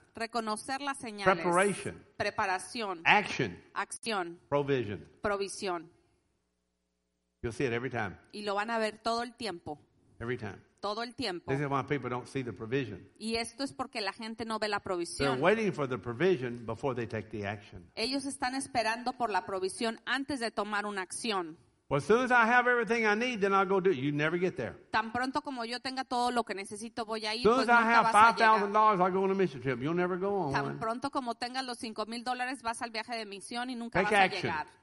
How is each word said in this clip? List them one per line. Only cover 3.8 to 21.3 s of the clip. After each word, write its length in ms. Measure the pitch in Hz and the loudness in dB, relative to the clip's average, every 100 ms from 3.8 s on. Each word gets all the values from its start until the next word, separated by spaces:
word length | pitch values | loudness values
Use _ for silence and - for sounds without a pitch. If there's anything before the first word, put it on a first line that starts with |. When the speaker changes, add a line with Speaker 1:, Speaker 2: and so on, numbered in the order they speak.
| 202 - 233 208 170 170 - | -8 -8 -4 -2 -4 -8 -2
Speaker 2:
Provision. 520 | 143 139 135 110 98 - _ | 0 2 0 0 -6 -10 _
Speaker 1:
Provisión. 680 | 208 202 196 - 202 175 165 _ _ _ _ _ _ _ _ _ _ _ _ _ _ - | -2 -2 -4 -6 -4 -4 -8 _ _ _ _ _ _ _ _ _ _ _ _ _ _ -8
Speaker 2:
You'll 100 | 120 | -8
see 100 | 107 | -2
it 80 | 135 | -2
every 180 | 117 127 | 0 -4
time. 260 | 120 101 82 _ | -4 -6 -8 _
Speaker 1:
Y 100 | 208 | -10
lo 120 | 208 | -4
van 160 | 202 220 | -2 -2
a 80 | 233 | -2
ver 200 | 214 214 | -2 -4
todo 200 | 226 233 | -4 -2
el 120 | 247 | -4
tiempo. 440 | - 226 170 - 151 _ _ _ - | -6 -8 -6 -10 -12 _ _ _ -10
Speaker 2:
Every 160 | 117 123 | -6 -4
time. 220 | 104 92 _ _ | -6 -12 _ _
Speaker 1:
Todo 220 | 202 208 | -6 -4
el 120 | 240 | -8
tiempo. 360 | 233 226 175 - | -6 -6 -6 -4
Speaker 2:
This 100 | 135 | -2
is 60 | 147 | 0
why 140 | 139 | 0
people 280 | - 143 123 | 0 -2 -2
don't 160 | 123 113 | -6 -6
see 140 | 135 | -6
the 100 | 120 | -6
provision. 560 | 90 110 139 117 90 - - | -8 -4 -2 -2 -8 -14 -10
Speaker 1:
Y 180 | 220 226 | -6 -4
esto 280 | 233 - | -6 -6
es 80 | 269 | -10
porque 280 | - 247 233 | -8 -10 -6
la 120 | 196 | -8
gente 320 | 190 220 220 | -8 -12 -8
no 140 | 220 214 | -6 -4
ve 100 | 214 | -2
la 100 | 202 | -2
Speaker 2:
They're 60 | |
Speaker 1:
provisión. 560 | - 180 170 - 139 131 | -2 -4 -4 0 0 4
Speaker 2:
waiting 320 | 165 220 208 | 4 4 2
for 160 | 151 135 | 0 -2
the 100 | 127 | -4
provision 680 | 123 120 180 156 123 120 110 | -6 0 2 2 -2 -6 -8
before 280 | 110 143 | -4 -4
they 120 | 123 113 | -2 -4
take 220 | 113 101 | -6 -6
the 160 | 110 98 | -6 -4
action. 440 | 104 - 98 85 | -6 -10 -18 -16
Speaker 1:
Ellos 300 | - 240 277 277 | -6 -4 -4 -6
están 280 | - 254 | -6 -6
esperando 580 | 269 277 247 220 233 240 247 | -6 -4 -2 -2 -2 -4 -4
por 140 | 233 | -2
la 160 | 185 185 | -2 -2
provisión 520 | 190 185 - 226 226 | -2 -4 -2 -4 -4
antes 340 | - 254 269 277 | -4 -4 -2 -4
de 100 | 226 | -4
tomar 340 | 226 208 208 208 | -4 -2 -2 -2
una 160 | 202 | -6
acción. 540 | 180 - 240 | -6 -6 -2